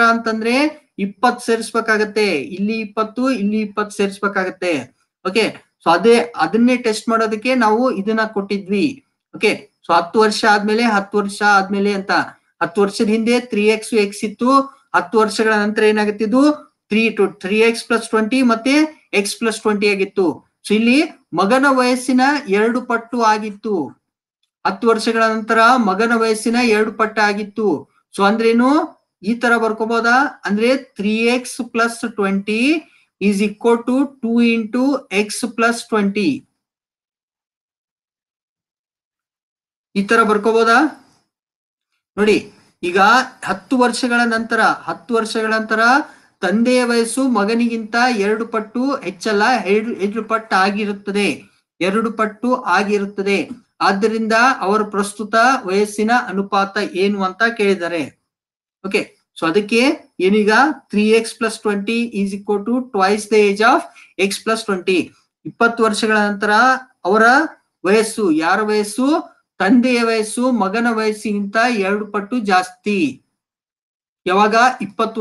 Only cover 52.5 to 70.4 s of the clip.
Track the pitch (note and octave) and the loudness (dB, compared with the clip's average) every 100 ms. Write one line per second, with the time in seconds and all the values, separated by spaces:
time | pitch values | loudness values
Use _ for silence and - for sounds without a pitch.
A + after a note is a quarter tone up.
52.5 | B3 - F#3 G3+ G#3 G3 G3+ G3 G3 - | -2 0 0 0 -2 -2 -6 -2 -2 -4
53.5 | - _ - F3 G3 A3 A3 A3 A3+ B3+ | -12 _ -2 0 2 0 0 0 2 2
54.5 | B3+ F#3 G#3+ G#3 G3 G3+ - G#3 A3+ A#3+ | 2 0 0 -2 -4 -4 -6 -2 2 2
55.5 | C4 G3 F#3+ G#3 G#3+ G#3+ A#3+ A3 F#3+ G3 | 2 -2 -2 0 -2 0 0 -2 -4 -2
56.5 | G3 G3 G#3 F#3+ F3 G3+ G3+ F#3+ F#3 A3+ | -2 -2 -2 -4 -2 -2 0 -4 -2 -2
57.5 | A#3 G3+ F#3 E3+ E3+ B2+ - _ _ _ | 0 0 0 -2 -6 -6 -12 _ _ _
58.5 | _ _ _ G3 G3 - _ _ - E3 | _ _ _ -4 -4 -4 _ _ -6 -2
59.5 | F#3+ G#3 A#3 C4+ D#4 - - F#3 G#3+ G#3 | 0 0 2 2 0 -6 -4 0 2 2
60.5 | A3 C#4+ - - G3+ G#3+ A3+ A3+ - A3+ | 4 2 0 -4 0 2 2 0 -6 -8
61.5 | A3 G#3+ G3+ G3+ A#3 A#3 G3+ G3 G3+ G3+ | -4 -4 -4 -2 -4 -4 -4 -4 -6 -4
62.5 | G3+ G3+ B3+ B3 G3+ F#3+ G#3+ - G#3+ G#3 | -4 -2 -4 -4 0 0 0 0 2 4
63.5 | G3 A3+ D#4+ - - - - G3 G3 - | 4 2 2 0 -14 -14 -4 -4 -2 -4
64.5 | A3 G#3+ F#3+ F3+ F3+ C3 - _ _ - | -4 -4 -4 -2 -2 -2 -10 _ _ -10
65.5 | - A#3 A#3 A3 G#3 A3 G#3+ G#3 G3+ G#3 | 0 0 2 0 0 0 2 0 -2 0
66.5 | G#3 B3+ B3+ - _ F3 G#3+ A3 C4 D#4+ | 4 4 2 -4 _ 0 4 6 4 2
67.5 | - _ _ E3+ G#3+ G#3+ - G3 D3+ D#3+ | -6 _ _ 2 2 2 0 0 0 0
68.5 | G3 G#3 G#3+ G#3 - C4+ E4 - _ _ | 0 0 -2 -2 -2 -2 -2 -4 _ _
69.5 | - F#3+ B3 B3 A#3+ A3+ A3+ G#3+ - | -4 2 4 2 0 0 -2 -4 -4